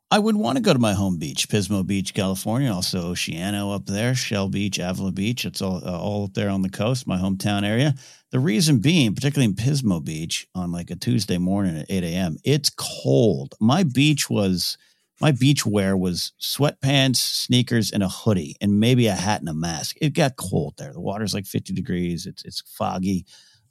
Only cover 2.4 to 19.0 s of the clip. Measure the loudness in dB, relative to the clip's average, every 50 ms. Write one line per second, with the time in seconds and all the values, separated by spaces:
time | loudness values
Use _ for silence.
2.4 | -2 -2 0 0 0 0 0 -2 -2 -2 -2 -2 -4 -4 -4 -4 -6 -6 -6 -6
3.4 | -4 -4 -4 -4 -4 -4 -4 -6 -6 -4 -2 -2 0 0 0 0 -2 -2 -2 -2
4.4 | -2 -2 -2 -2 -2 -2 -2 -4 -4 -4 -4 -2 -4 -4 -2 -2 -2 -2 -2 -4
5.4 | -6 -6 -6 -4 -4 -4 -4 -4 -6 -6 -6 -4 -4 -4 -2 -4 -4 -4 -4 -4
6.4 | -2 -2 0 -2 -2 -2 -2 -2 -2 -2 -2 -2 -2 -4 -2 -2 0 -2 -2 -2
7.4 | 0 0 0 0 0 0 2 2 2 2 0 -2 -6 -16 -20 _ _ _ -2 0
8.4 | 2 2 2 2 4 4 4 4 4 4 4 4 4 2 2 0 -2 0 2 4
9.4 | 2 2 2 0 0 0 0 2 2 2 0 0 -2 -6 -6 -6 -6 -6 -6 -8
10.4 | -8 _ -8 -6 -6 -4 -4 -6 -6 -8 -10 -4 -2 0 0 0 0 0 0 0
11.4 | 2 2 2 2 0 0 -2 -4 -4 -4 -2 -2 -2 -2 -2 -2 -2 -2 -4 -2
12.4 | 0 0 0 2 0 -2 -2 -4 -6 -8 -8 -4 0 2 4 6 6 4 4 2
13.4 | -2 -8 -4 0 2 4 4 4 2 2 4 4 4 4 4 2 0 0 0 2
14.4 | 2 2 2 0 -2 -4 -6 -10 _ _ _ _ _ _ _ 0 2 2 2 4
15.4 | 4 4 4 2 0 0 0 2 2 2 2 2 0 0 -2 -4 -6 -8 -10 _
16.4 | -8 -6 -2 0 0 0 0 _ 0 2 2 4 4 2 2 0 0 -2 -4 -4
17.4 | 0 2 2 2 2 2 2 0 0 0 0 0 0 -2 -4 -2 0 0 2 2
18.4 | 0 -4 -6 -2 0 2 4 4 4 4 4 4